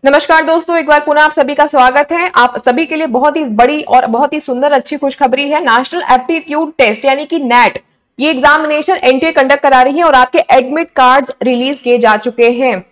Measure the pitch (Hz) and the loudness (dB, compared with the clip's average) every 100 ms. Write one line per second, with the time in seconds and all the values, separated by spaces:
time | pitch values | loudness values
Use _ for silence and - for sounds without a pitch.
0 | 269 285 285 320 320 330 330 339 302 294 | 2 0 2 0 2 -2 0 -4 0 0
1 | 294 294 302 302 269 285 294 294 254 269 | 2 2 2 0 -2 0 0 2 2 2
2 | 285 339 359 269 247 247 - 247 330 311 | -2 -2 -2 0 0 0 -2 -2 -4 -4
3 | 320 240 294 311 285 214 247 302 - 247 | -4 0 0 -2 -4 0 0 0 0 0
4 | 240 233 285 302 294 247 285 277 - 294 | 0 -2 -2 -4 -8 -4 0 -2 -2 -6
5 | 277 269 269 262 285 302 330 233 262 349 | -6 -2 -2 -2 -2 -2 0 0 0 -8
6 | - 254 254 330 320 294 320 - 240 220 | 0 0 0 -6 -4 -4 -4 0 0 0
7 | 269 269 294 339 262 240 233 - _ _ | -2 -2 -4 -4 0 2 2 -2 _ _
8 | _ - 285 269 285 302 311 302 311 370 | _ -4 -2 2 2 2 0 -4 -2 0
9 | 247 262 320 311 269 277 285 262 254 285 | 0 0 0 0 0 0 2 2 2 2
10 | 339 269 254 - - 262 247 302 330 - | 2 2 2 0 2 0 0 -6 -6 0
11 | 254 269 262 - 247 247 262 277 240 240 | 2 2 0 -6 -4 -2 -4 -6 -2 0
12 | 226 214 247 233 233 240 262 190 - | 2 0 -4 0 0 0 -2 -4 -10